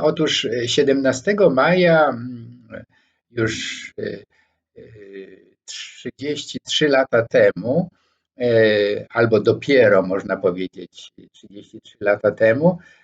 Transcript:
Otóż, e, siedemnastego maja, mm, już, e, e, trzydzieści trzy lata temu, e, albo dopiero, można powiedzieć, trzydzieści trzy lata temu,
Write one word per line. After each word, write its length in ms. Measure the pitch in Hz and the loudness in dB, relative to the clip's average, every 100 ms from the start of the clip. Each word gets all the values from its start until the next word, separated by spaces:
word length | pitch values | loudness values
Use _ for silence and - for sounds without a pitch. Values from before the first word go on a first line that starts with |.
Otóż, 440 | 151 156 - - 107 | -2 0 -2 -2 -4
e, 220 | 120 120 | -4 -4
siedemnastego 840 | - 135 135 135 - 202 208 175 | 0 2 2 0 -2 -2 2 2
maja, 600 | 131 151 180 175 160 147 | 2 2 2 4 4 2
mm, 720 | 117 123 120 117 123 110 110 - _ _ _ _ | -2 -10 -14 -18 -20 -20 -20 -20 _ _ _ _
już, 600 | 120 110 - - - - - | -4 -4 -4 -10 -12 -14 -10
e, 40 | - 101 - _ _ _ _ - | -10 -10 -18 _ _ _ _ -20
e, 40 | 120 107 98 98 95 95 101 _ - | -20 -20 -20 -20 -20 -20 _ _ -20
trzydzieści 960 | - - - 127 - 143 147 - - - | -18 -18 -16 -16 -10 -8 -8 -10 -14 -6
trzy 200 | - 151 | -2 2
lata 380 | 135 131 117 113 | 2 2 0 2
temu, 640 | 127 101 87 113 156 175 _ _ _ _ - | 2 2 2 -2 -2 -4 _ _ _ _ -6
e, 640 | 123 113 110 104 101 104 - | 0 4 4 2 0 -2 -6
albo 300 | 117 117 107 | -2 2 2
dopiero, 600 | 104 - 143 131 107 95 | 2 0 2 4 6 4
można 360 | 92 95 98 95 | 2 -4 -4 -2
powiedzieć, 720 | 92 90 92 95 90 - - _ 92 | -2 -2 -8 -12 -20 -20 -20 _ -20
trzydzieści 500 | _ 104 101 - 110 | _ -20 -20 -20 -20
trzy 160 | _ - | _ -6
lata 300 | 101 104 104 | -2 0 0
temu, 460 | 85 113 127 170 175 - _ | 2 2 4 2 0 -10 _